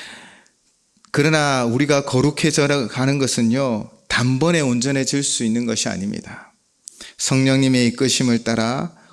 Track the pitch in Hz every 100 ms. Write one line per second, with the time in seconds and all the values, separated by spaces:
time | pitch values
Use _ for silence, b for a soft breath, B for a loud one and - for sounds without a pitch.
0 | B B B B B _ _ _ _ _
1 | _ - 143 156 147 135 120 123 143 143
2 | 139 127 139 151 165 151 143 143 110 -
3 | 135 139 131 - 113 123 135 110 - -
4 | - - 123 131 160 170 139 120 127 139
5 | 127 143 139 - 117 117 120 110 - 92
6 | 98 87 - - - _ _ _ B B
7 | B - - 135 135 135 135 127 120 120
8 | 131 - 127 117 113 113 113 131 170 B
9 | B